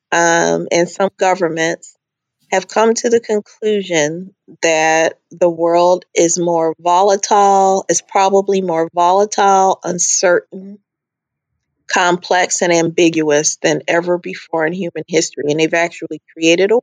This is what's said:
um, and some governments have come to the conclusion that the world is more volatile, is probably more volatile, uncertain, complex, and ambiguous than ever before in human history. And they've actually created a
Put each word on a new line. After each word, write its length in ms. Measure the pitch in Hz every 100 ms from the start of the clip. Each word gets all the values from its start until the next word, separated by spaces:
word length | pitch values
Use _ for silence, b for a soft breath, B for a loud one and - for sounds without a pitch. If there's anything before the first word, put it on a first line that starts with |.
| -
um, 560 | 170 170 170 165 170 175
and 160 | 170 175
some 200 | - 190 -
governments 800 | 190 185 170 160 165 165 - _ _ _ _ _ -
have 160 | 190 185
come 260 | - 226
to 160 | 233 240
the 100 | 226
conclusion 1120 | 233 214 - - 220 208 185 170 147 165 190 _ _ 170
that 580 | 165 160 156 160 160 - _
the 180 | 170 175
world 560 | 165 170 170 175 180 - -
is 220 | 170 180
more 380 | 175 170 165 160
volatile, 1040 | 170 175 202 202 - 214 202 196 190 190 -
is 120 | 170
probably 580 | - 202 196 196 196 196
more 280 | 185 165 165
volatile, 880 | 170 175 190 214 - 196 196 190 -
uncertain, 920 | 175 180 - - 190 175 - 190 196 208 _ _ _ _ _ _ _ _ _ _ -
complex, 720 | 202 180 180 - 185 180 -
and 100 | 180
ambiguous 840 | 170 165 165 170 160 156 147 156 -
than 240 | 165 151 -
ever 300 | 170 175 175
before 480 | 185 185 - 165 160
in 60 |
human 300 | 180 170 160 156
history. 380 | 170 165 - 147
And 100 | 151
they've 140 | 160
actually 480 | 170 170 - 165 156 _
created 400 | - 165 170 196
a 80 | 226